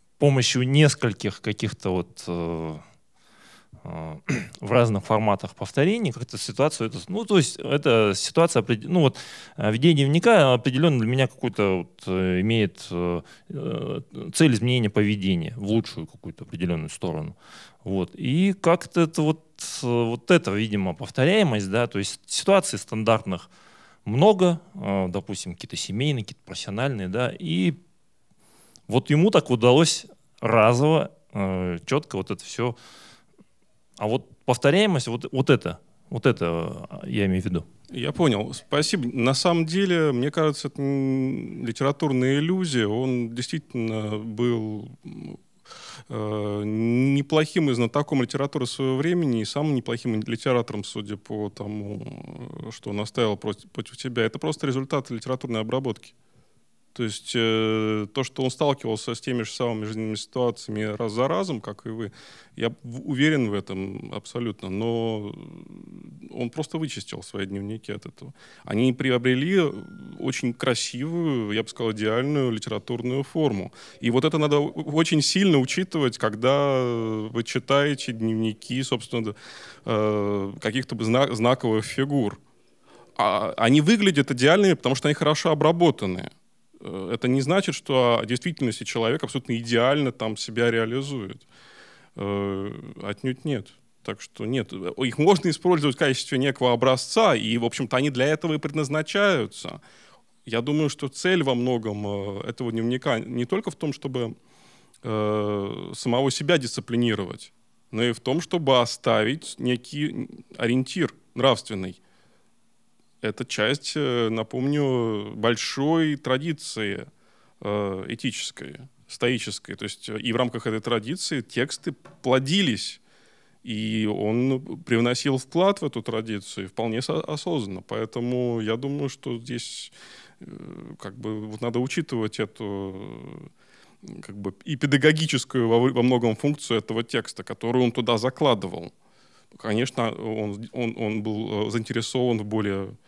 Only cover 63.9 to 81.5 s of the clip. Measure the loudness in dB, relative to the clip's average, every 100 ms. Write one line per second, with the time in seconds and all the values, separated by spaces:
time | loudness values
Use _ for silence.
63.9 | -8 -10 -12 -10 -6 -6 -6 -6 -4 -2
64.9 | 0 -2 -4 -8 -12 -16 -18 -18 -20 -18
65.9 | -18 -18 -18 -14 -6 -6 -4 -6 -6 -6
66.9 | -8 -12 -14 -10 -8 -6 -6 -8 -10 -10
67.9 | -12 -12 -16 -18 -20 -20 -20 -4 2 2
68.9 | 2 0 2 2 2 2 2 2 -2 -12
69.9 | -16 -16 -8 -6 -2 -4 0 0 0 -2
70.9 | -6 -4 -2 0 0 -2 -2 -4 -4 -4
71.9 | 0 0 0 0 0 0 -2 -4 -6 -4
72.9 | -4 -2 -4 -2 0 0 0 -4 -12 -20
73.9 | -4 0 2 4 2 4 4 2 -4 -2
74.9 | 0 4 4 2 4 6 6 4 0 -2
75.9 | 0 0 0 -2 2 2 4 4 2 0
76.9 | -2 -2 -4 -4 -4 -4 -4 2 4 4
77.9 | 0 -6 -2 -2 0 -2 -4 -6 -6 -2
78.9 | -2 -2 -4 -4 -8 -16 -20 -20 -12 -2
79.9 | 0 2 0 0 -2 -4 -4 -4 -4 -4
80.9 | -4 2 4 2 2 2